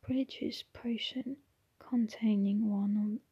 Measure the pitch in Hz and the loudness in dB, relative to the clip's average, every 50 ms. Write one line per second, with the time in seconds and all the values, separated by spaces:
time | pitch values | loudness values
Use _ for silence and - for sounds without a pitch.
0 | - - 262 262 269 - - - - - - - - _ _ - - 240 233 220 | -4 -2 -2 -2 -2 -2 -6 -6 -6 -6 -6 -6 -12 _ _ -10 -4 -4 -4 -2
1 | - - - 254 - 254 277 - _ _ _ _ _ _ _ _ - - - 240 | -4 -6 -6 -6 -6 -6 -8 -10 _ _ _ _ _ _ _ _ -8 -2 2 2
2 | 233 214 - - 220 220 214 202 196 196 202 208 220 214 208 202 202 202 202 214 | 2 0 -2 0 2 4 4 4 4 2 2 2 2 2 2 2 2 2 2 2
3 | 208 208 214 - _ _ | 2 0 -2 -4 _ _